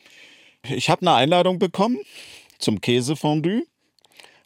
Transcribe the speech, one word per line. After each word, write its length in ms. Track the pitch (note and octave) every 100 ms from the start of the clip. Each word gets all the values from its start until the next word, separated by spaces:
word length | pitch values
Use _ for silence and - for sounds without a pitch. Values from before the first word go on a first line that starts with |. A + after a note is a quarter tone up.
| _ - - _ _ _
Ich 280 | A#2+ C3 -
hab 100 | F3+
eine 120 | F3+ B2
Einladung 420 | C#3 F3+ F3+ F3+
bekommen 400 | F#3 - A3 G4 - - - - - _
zum 220 | - G#2
Käsefondue. 840 | - B2 B2 D#3 D3+ D#3 E3 A3+ E4+ _ _ _ _ - - _